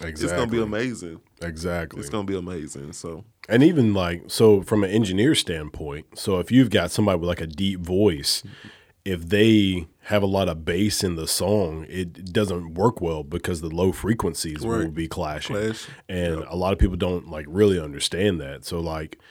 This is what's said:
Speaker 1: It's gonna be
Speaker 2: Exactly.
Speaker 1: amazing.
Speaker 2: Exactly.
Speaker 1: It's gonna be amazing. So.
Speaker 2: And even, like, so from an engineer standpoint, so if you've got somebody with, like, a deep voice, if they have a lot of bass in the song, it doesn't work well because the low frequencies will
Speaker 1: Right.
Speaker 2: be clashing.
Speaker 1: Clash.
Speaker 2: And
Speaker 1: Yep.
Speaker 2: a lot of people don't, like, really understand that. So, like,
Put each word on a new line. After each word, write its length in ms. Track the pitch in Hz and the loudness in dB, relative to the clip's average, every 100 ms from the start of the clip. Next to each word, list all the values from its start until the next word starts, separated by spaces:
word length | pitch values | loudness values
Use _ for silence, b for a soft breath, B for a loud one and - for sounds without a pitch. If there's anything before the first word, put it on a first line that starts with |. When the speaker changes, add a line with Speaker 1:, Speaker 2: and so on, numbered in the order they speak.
Speaker 1:
It's 180 | 165 76 | -10 -4
gonna 240 | - - 120 | -2 -2 0
be 100 | 113 | 0
Speaker 2:
Exactly. 40 | |
Speaker 1:
amazing. 580 | 110 107 127 107 85 82 _ - | -2 -2 -4 -6 -10 -14 _ -12
Speaker 2:
Exactly. 600 | 85 80 87 87 80 92 | -10 -6 -4 -4 -6 -10
Speaker 1:
It's 80 | 71 | -8
gonna 160 | 110 98 | -6 -4
be 100 | 95 | -4
amazing. 540 | 87 90 76 71 71 | -4 -8 -10 -12 -14
So. 300 | - 87 82 - _ - | -12 -12 -12 -16 _ 2
Speaker 2:
And 140 | 113 | 6
even, 300 | 156 165 113 98 | 8 8 4 4
like, 300 | 87 87 - | 2 -2 -4
so 340 | - 110 101 | 6 8 8
from 220 | 87 107 | 6 2
an 60 | 98 | 2
engineer 420 | 107 104 92 123 151 | 2 2 2 2 2
standpoint, 680 | - 80 76 - 76 73 - - | 0 -4 -8 -10 -10 -10 -12 -10
so 240 | - 95 | -2 -2
if 120 | 87 | 4
you've 180 | 123 123 | 6 6
got 220 | 92 87 | 4 2
somebody 260 | - 104 92 | 2 2 2
with, 100 | 85 | 0
like, 120 | 87 | -4
a 60 | 82 | -6
deep 320 | 76 98 92 | -4 -2 -2
voice, 640 | 85 92 104 76 71 - - B B B B B - | -2 4 4 2 -2 -4 -6 B B B B B -6
if 220 | 90 85 | -6 0
they 580 | 101 110 110 98 92 80 _ - | 4 6 6 4 0 -6 _ -2
have 160 | 104 | 0
a 20 | 98 | 2
lot 220 | 98 92 | 0 0
of 160 | 80 80 | -2 -2
bass 380 | 87 104 - | 0 0 0
in 120 | 98 82 | -2 -4
the 120 | 78 | -4
song, 580 | - 90 104 87 78 76 | -2 0 0 0 -6 -10
it 440 | 90 90 80 95 | -8 -8 -10 -6
doesn't 400 | 90 104 90 82 | -2 -2 -2 -6
work 260 | 80 110 - | 0 2 2
well 220 | 85 78 | -4 -4
because 380 | 71 85 - 87 | -6 -8 -4 -6
the 80 | 82 | -4
low 220 | 82 92 | 0 0
frequencies 680 | 87 - 117 95 80 82 151 113 | 2 0 0 0 -4 -8 -6 -4
will 140 | 113 | -2
Speaker 1:
Right. 140 | 82 | -2
Speaker 2:
be 140 | 78 82 | -4 -6
clashing. 480 | - 80 76 - 104 | -6 -6 -6 -6 -4
Speaker 1:
Clash. 320 | 110 110 - B - | -4 -6 -12 B -10
Speaker 2:
And 300 | 92 87 80 | -4 -2 -2
Speaker 1:
Yep. 80 | 67 | -6
Speaker 2:
a 60 | 87 | -4
lot 160 | 90 | 0
of 60 | 98 | 2
people 160 | 101 90 | 2 2
don't, 320 | 90 90 80 | -2 -2 -6
like, 160 | 80 73 | -12 -4
really 300 | 87 104 90 | 2 4 4
understand 600 | 76 71 - 82 101 87 | -2 -4 -4 0 2 0
that. 240 | 69 69 - | -4 -12 -8
So, 140 | 85 | -6
like, 360 | 82 80 78 - b | -4 -6 -8 -14 b